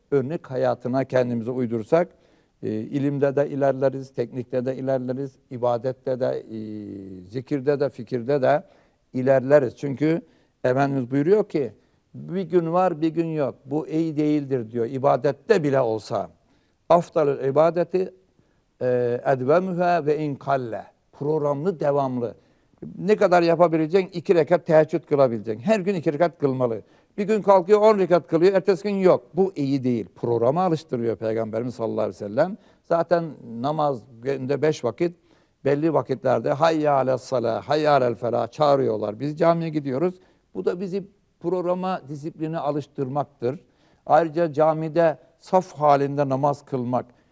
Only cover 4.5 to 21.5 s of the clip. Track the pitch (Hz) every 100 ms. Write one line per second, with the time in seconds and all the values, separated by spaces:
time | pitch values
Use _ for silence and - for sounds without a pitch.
4.5 | 127 123 127 131 135 127 127 139 _ -
5.5 | 123 120 120 131 127 - 131 127 131 -
6.5 | 110 107 107 101 98 98 92 92 120 123
7.5 | 147 131 143 139 - 113 127 117 143 127
8.5 | 147 - _ _ _ _ 127 127 135 127
9.5 | 147 123 - 143 123 151 165 - _ _
10.5 | _ 127 131 139 139 120 139 147 214 208
11.5 | 160 123 - _ _ _ - 147 175 170
12.5 | 175 165 175 185 156 160 156 165 156 131
13.5 | - 131 151 - 156 165 147 151 151 139
14.5 | 131 110 117 117 131 135 139 143 135 -
15.5 | 202 147 135 120 110 - 110 90 _ _
16.5 | _ _ _ - 170 170 165 143 131 131
17.5 | 139 165 170 170 185 185 - _ _ _
18.5 | _ _ - 127 123 123 120 139 135 127
19.5 | 165 190 175 175 175 143 151 151 135 135
20.5 | 139 120 101 95 _ _ - 143 156 147